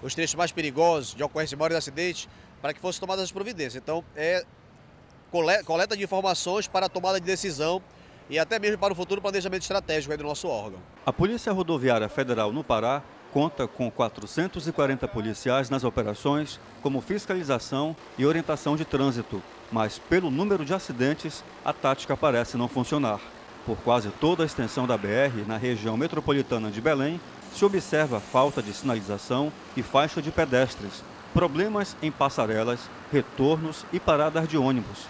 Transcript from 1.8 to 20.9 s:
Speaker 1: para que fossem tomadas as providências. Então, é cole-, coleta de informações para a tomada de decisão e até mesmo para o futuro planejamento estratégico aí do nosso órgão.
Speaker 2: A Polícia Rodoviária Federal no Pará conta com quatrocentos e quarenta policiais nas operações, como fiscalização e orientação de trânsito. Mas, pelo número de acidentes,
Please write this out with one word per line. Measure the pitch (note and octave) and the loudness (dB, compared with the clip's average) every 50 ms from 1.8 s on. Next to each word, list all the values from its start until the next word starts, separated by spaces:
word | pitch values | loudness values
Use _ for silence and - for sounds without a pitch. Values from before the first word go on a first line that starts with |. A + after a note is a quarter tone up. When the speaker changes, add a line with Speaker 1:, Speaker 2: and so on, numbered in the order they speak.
| D3 D3 C3+ D3 E3+ F3+ E3 - - - - - - - - - | -2 -2 -4 -2 -2 -2 -2 -6 -10 -14 -16 -20 -20 -20 -20 -6
Speaker 1:
para | - C#3+ D3+ | -6 -6 -6
que | - | -4
fossem | - F#3 F3 - | -6 -6 -6 -4
tomadas | - F#3 F#3+ F#3+ F#3+ | -4 -4 -2 -2 -4
as | F3 | -4
providências. | - G3 G3 A3 B3 E3+ D3 B2+ A2+ B2+ | -4 -6 -8 -6 -6 -6 -6 -6 -6 -8
Então, | - - D#3 E3+ E3 - - | -6 -4 -4 -4 -4 -8 -8
é | D3+ D3+ E3 F3+ F3+ E3+ - - - - - - - - - - - - - - - - - | -2 0 2 2 0 -2 -4 -18 -20 -20 -20 -20 -20 -20 -20 -20 -20 -20 -20 -20 -20 -18 -4
cole-, | - E3+ E3 D#3+ F#3 G#3+ F#3+ | 0 2 4 4 4 2 2
coleta | - E3 E3+ F#3+ G#3 A3+ | 0 2 2 2 0 0
de | G3+ G3 | -4 -4
informações | F3 G3 F#3+ F#3+ F#3+ F3 - - F3+ F#3 G#3+ G3+ - | -2 -2 0 2 2 0 0 0 -2 -2 -2 -2 0
para | - F#3+ F#3+ | 0 0 0
a | F#3 | 0
tomada | - - F3+ F#3 F#3+ F#3+ | -2 -2 0 0 0 0
de | F3 | 0
decisão | F3+ F#3+ F3+ - G3 D#3 C3+ D3+ D#3+ F3 F#3+ - - - - - - - - - - | 0 -2 -2 -2 -4 -2 -2 0 0 0 -2 -4 -10 -20 -20 -20 -20 -20 -20 -14 -2
e | C#3 D#3 | 0 0
até | E3+ - A3+ A3+ | 2 2 0 0
mesmo | G3+ G#3 G#3+ F#3+ | 0 0 0 2
para | G3 G3+ | 0 0
o | F#3+ | 0
futuro | E3 F3+ - G3 G3+ | 0 -2 -2 -2 -2
planejamento | F#3 G3+ F#3+ G3 E3+ G3 F#3 F#3 | -2 -2 -2 0 -2 -2 -4 -4
estratégico | F3 - F#3+ G3 F#3+ - D#3 D#3 C#3 C#3 | -4 0 -2 -2 0 0 -2 -2 0 -2
aí | D3+ D3+ | -6 -4
do | D3 | -4
nosso | D3 D3 - - F3+ | -6 -6 -4 -2 -2
órgão. | C3+ G#2+ G#2 G#2+ F#2+ F#2 - - - - - | -2 -2 -4 -6 -10 -14 -18 -20 -20 -6 -4
Speaker 2:
A | - C3 | -4 0
Polícia | - E3+ G3+ A#3 A#3 - A#3 G3+ | 2 2 0 0 -2 -2 -2 0
Rodoviária | F#3+ F3+ E3 E3+ C#3+ B2 C3 A#2+ A2+ G#2+ G#2 | 0 0 0 0 2 4 4 4 4 2 0
Federal | - - C3+ B2+ A#2+ A2 G#2+ G#2+ | 0 -2 0 0 2 2 2 0
no | G#2+ D3 | 0 -4
Pará | D#3+ - B2 A2 G#2+ A#2+ C3+ C#3+ C#3+ - - - - - | -2 0 0 2 2 0 0 -2 -4 -10 -20 -20 -20 -2
conta | - C#3 D3 D#3+ - - C3 | 0 2 2 2 0 -2 -4
com | A2 - - C3 A#2 | -4 -2 -4 -4 -4
quatrocentos | - - B2+ A2+ - - G#2+ G#2 - - E3+ F#3+ - F#3 C#3+ E3 | 0 0 0 0 0 -6 -12 -6 -2 -2 -2 -2 -4 -6 -6 -4
e | D#3+ | 0
quarenta | - D3 C3+ C3+ B2 - A#2+ | 2 2 2 2 0 -2 -4
policiais | - A#2 G#2+ A2 G#2+ - - B2+ B2 C3+ C3+ A#2 | -4 -4 -4 -4 -4 -2 0 2 2 2 2 0
nas | C#3 C3+ A#2+ | -2 0 0
operações, | B2 - - A2+ G#2+ G#2 - - D3 C#3+ D3 D3+ C#3+ - - - - - - - | 0 0 0 -2 -2 -4 -2 0 0 0 2 0 -4 -8 -14 -16 -18 -18 -4 -2
como | C#3+ C#3+ C3 | 0 0 0
fiscalização | - - F#3+ G#3 G3+ - G3 F#3 E3 C#3 C#3 A#2 - - - C3+ D3 D#3+ D#3+ - - - - - | -2 -2 -4 -4 -2 -2 -2 -2 0 0 0 0 0 -2 -2 -2 -2 -2 -4 -8 -14 -16 -4 2
e | C3 | 4
orientação | C#3+ D#3+ E3 D#3+ - D#3 C#3 - D3+ D3 | 4 4 4 2 0 -2 -2 0 0 0
de | D#3 D#3+ | 0 0
trânsito. | - - C3+ C3+ C#3 B2 A#2+ G#2+ - - G2 - - - - - - | 0 2 2 2 2 2 0 -4 -4 -6 -8 -8 -10 -18 -18 -12 -4
Mas, | - A2+ A2 G#2+ - - | 0 0 0 0 -2 -6
pelo | - - E3+ F#3 F3+ D#3 | -2 2 2 4 4 2
número | C3 C#3+ G3 G#3 G3+ F3+ D3+ | 0 2 2 2 2 0 0
de | C#3 F3+ | -2 -2
acidentes, | F#3+ - - | -4 -2 -6